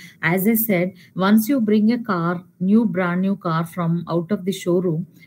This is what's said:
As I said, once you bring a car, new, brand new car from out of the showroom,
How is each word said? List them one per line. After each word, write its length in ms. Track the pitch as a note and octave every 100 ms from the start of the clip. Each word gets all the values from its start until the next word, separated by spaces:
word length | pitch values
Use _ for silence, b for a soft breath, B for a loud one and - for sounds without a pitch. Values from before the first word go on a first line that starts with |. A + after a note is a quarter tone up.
| B B
As 260 | D#3 F#3 F#3+
I 60 | A3+ -
said, 260 | F3+ F3+ b b -
once 320 | F#3+ A3 A3
you 140 | C#4
bring 280 | G#3 G#3+ G#3+
a 80 | B3
car, 460 | A#3 F3+ E3+ F3+ - _
new, 240 | F#3 A3 A3+
brand 380 | F3 F3+ F3
new 140 | G3 G3
car 280 | E3+ D#3+ E3
from 400 | F3+ E3 E3+ E3
out 240 | E3+ E3
of 140 | G#3 F3+
the 80 |
showroom, 540 | F#3+ F3+ F3 F3+ D#3 F#3+ b